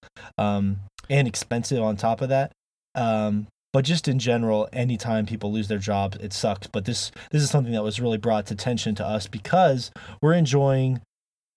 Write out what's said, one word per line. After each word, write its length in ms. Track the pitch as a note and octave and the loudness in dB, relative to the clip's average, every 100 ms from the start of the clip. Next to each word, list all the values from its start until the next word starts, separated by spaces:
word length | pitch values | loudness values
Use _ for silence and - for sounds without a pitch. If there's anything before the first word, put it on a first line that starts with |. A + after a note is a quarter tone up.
| - - - - | -20 -20 -12 -2
um, 400 | G#2 G2+ G2 G2 G2 _ - | 0 2 0 -2 -8 _ 0
and 160 | C#3 B2+ | 2 2
expensive 560 | - - A#2+ A2+ B2+ | -2 -4 -4 -2 0
on 140 | G#2+ G#2 | 0 0
top 240 | A2+ A2+ | 0 0
of 80 | B2+ | 0
that. 240 | C3+ C#3+ _ _ _ _ | 0 0 _ _ _ _
Um, 520 | - A#2 G#2+ G#2+ G#2 G#2 _ _ | -2 0 2 0 -2 -4 _ _
but 100 | C3+ | 0
just 240 | C3 E3+ - | 2 0 0
in 100 | C3 | 0
general, 520 | A#2+ A#2+ A2+ G#2+ A2 | 2 2 2 0 0
anytime 540 | B2+ B2 A2+ A#2+ A2 G#2+ | -2 -2 -2 -2 -2 -2
people 260 | A2 G#2 | -4 -4
lose 160 | A2 G#2 | -2 -2
their 80 | G#2 | -4
jobs, 380 | G2 G2 G2 - | 0 0 0 -4
it 160 | G#2 | -8
sucks. 340 | - A2 G2 - | -2 -2 -2 -6
But 200 | G#2+ G2+ | -6 -4
this, 260 | A#2 - - - | -4 -6 -10 -2
this 120 | D3+ | 0
is 80 | C#3 | 2
something 240 | D3 A#2 | 2 2
that 80 | A2+ | 0
was 160 | G#2 G#2 | -2 -2
really 160 | A#2+ A2 | 0 0
brought 300 | A2+ G#2+ G2 | 0 0 -2
to 80 | |
attention 400 | G2+ - A#2 A#2 | -4 -2 -2 -2
to 100 | G#2 G2+ | -2 -2
us 200 | G#2+ - | -2 -4
because 640 | G#2+ - F3+ E3+ C3 - - - - | -10 0 4 4 4 -4 -14 -18 -2
we're 100 | D3+ | 2
enjoying 680 | F3 C#3+ C#3 C#3 C3+ C3 B2+ - _ _ _ _ | 4 4 4 4 2 2 -2 -6 _ _ _ _